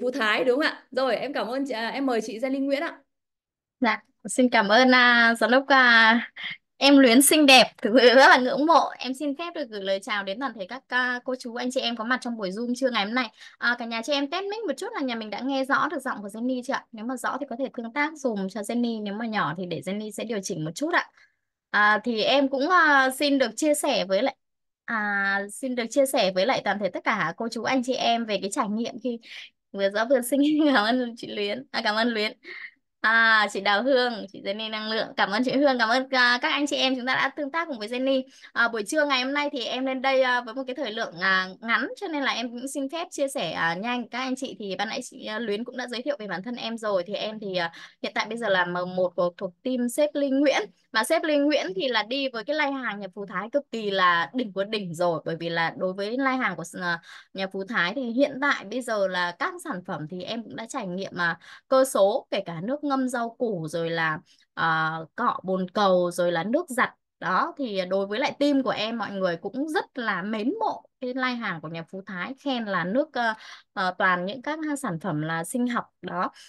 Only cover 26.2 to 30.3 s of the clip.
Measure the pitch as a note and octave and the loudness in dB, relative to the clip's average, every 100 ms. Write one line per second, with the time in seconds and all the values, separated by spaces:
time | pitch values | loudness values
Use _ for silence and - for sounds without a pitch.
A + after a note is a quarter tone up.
26.2 | G3 F#3 G3 A3+ G#3 G3 F#3+ D#4 D4 G#3 | 2 2 2 2 0 -2 -2 -2 -2 0
27.2 | D#3+ E3+ A#3 A#3 A3 C4 B3 B3 A3+ A#3 | -2 -4 -6 -4 -2 0 0 0 0 0
28.2 | A3 G3 F#3+ C#4+ G#3 G#3+ A#3 A3+ B3+ A#3 | -2 -4 -4 -4 -2 -2 -4 -6 -6 -6
29.2 | - - - _ _ G3 G3 G3+ A#3 C4 | -12 -18 -18 _ _ -2 0 0 2 2
30.2 | A#3+ | 2